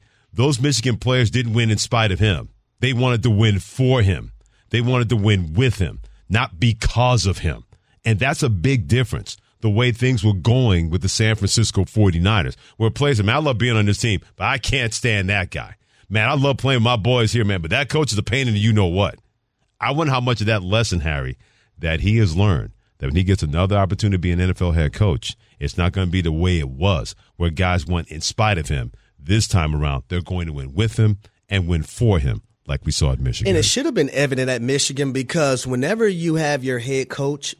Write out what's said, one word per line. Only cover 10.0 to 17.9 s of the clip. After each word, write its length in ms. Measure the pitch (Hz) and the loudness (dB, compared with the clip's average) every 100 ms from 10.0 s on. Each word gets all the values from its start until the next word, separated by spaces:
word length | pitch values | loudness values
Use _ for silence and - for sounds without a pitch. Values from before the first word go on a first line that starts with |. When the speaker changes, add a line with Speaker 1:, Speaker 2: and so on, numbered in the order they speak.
| 127 127 | 0 2
Speaker 1:
were 80 | 107 | 2
going 560 | 95 95 123 123 90 82 | 2 2 4 4 2 2
with 100 | 87 | -2
the 80 | 95 | -2
San 280 | - 110 110 | 0 0 0
Francisco 480 | 98 - 107 - | 0 0 0 0
forty-niners, 720 | 92 107 101 82 92 107 69 - - - | -2 2 2 4 2 2 0 -6 -14 -4
where 120 | 110 | -2
players, 300 | 107 143 120 | 0 0 2
I 20 | |
mean, 140 | 101 135 | 2 2
I 20 | |
love 180 | 156 110 | 0 0
being 200 | 123 110 | 2 2
on 100 | 104 | 2
this 120 | 101 | 2
team, 200 | 120 92 - | 0 -2 -4
but 120 | - 101 | -6 -4
I 120 | 131 | -2
can't 340 | - 135 117 | -2 -2 -2
stand 380 | - 123 104 95 | -2 -2 0 0
that 200 | 101 87 | -2 -4
guy. 240 | 73 55 - _ _ - | -8 -12 -16 _ _ -6
Man, 200 | 104 110 | -2 0
I 60 | |
love 220 | 143 139 131 | 2 2 0
playing 260 | 127 127 | 0 2
my 140 | 113 123 | 2 2
boys 360 | 98 127 110 | 2 2 2
here, 120 | 120 | 2
man, 160 | 104 95 | 0 -2
but 80 | 80 | -2
that 180 | 117 | -2
coach 220 | 143 | -2